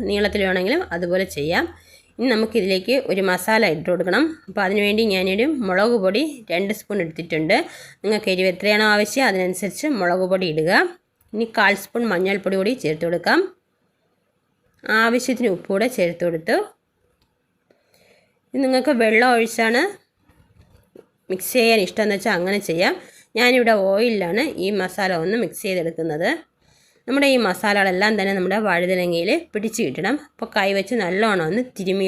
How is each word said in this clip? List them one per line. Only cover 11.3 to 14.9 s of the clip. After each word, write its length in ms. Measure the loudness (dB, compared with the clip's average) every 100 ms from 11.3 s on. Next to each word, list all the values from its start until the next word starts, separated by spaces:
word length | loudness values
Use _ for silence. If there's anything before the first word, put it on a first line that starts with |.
ഇനി 140 | -6 -2 2
കാൽ 160 | 2 2
സ്പൂൺ 220 | -4 -4 0
മഞ്ഞൾപ്പൊടി 440 | 0 0 -2 -2 0
കൂടി 120 | 0 -2
ചേർത്ത് 200 | -4 -2 -2
കൊടുക്കാം. 320 | -2 2 2 0 -6 _ _ _ _ _ _ _ _ _ _ _ _ -2